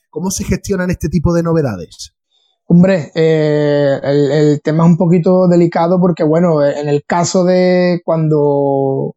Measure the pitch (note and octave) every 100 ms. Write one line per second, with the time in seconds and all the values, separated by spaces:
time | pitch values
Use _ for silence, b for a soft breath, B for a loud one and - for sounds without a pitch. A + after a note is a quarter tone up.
0 | _ - F#3 F#3 G3+ F#3+ - F#3 F3+ E3+
1 | F3 E3+ E3+ E3+ E3+ D#3+ C#3 F#2+ E2 -
2 | - _ _ _ _ _ - F3 F#3+ F#3
3 | B2+ E3 D#3+ D#3+ D3+ D3+ D3 D3 C#3+ C3+
4 | C#3 C#3+ C#3+ D3+ D3+ D3 D#3 D#3 E3+ E3+
5 | F3 F3+ F#3 F#3 F#3 F3 E3+ F3 E3+ F#3
6 | F#3 E3 D#3 D#3+ F3+ D3+ C#3+ D3 D3 C#3+
7 | - F3 E3+ F#3+ F3+ F3+ F#3 F3+ F3+ F3
8 | - D#3+ D#3 D3+ D3 C#3+ C#3 C#3 C3+ C3+
9 | C#3+